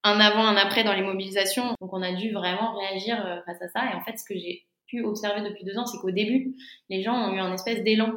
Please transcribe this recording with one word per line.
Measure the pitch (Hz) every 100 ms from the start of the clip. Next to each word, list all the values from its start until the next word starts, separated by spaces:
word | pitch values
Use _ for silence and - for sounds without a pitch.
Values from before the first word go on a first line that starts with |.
un | 208 208
avant, | 214 214 220
un | 202
après | 196 233
dans | 214
les | 196
mobilisations. | 190 190 190 196 190 254 247 240
Donc, | 185
on | 190
a | 185
dû | 180 220
vraiment | 208 180 185 226 208
réagir, | 196 190 208 233 185
euh, | 175 175
face | 175
à | 180
ça. | 220 247
Et |
en | 180
fait, | 226 220
ce | -
que | 196
j'ai | 175 180 _ _ -
pu | 240 220
observer | 208 208 202
depuis | 208 -
deux | 185 202
ans, | 240
c'est | -
qu'au | 185
début, | 185 214 262 262 - - - _
les | 190
gens | 202 240
ont | 208
eu | 190
un | 185
espèce | 185 233 226
d'élan. | 202 214 220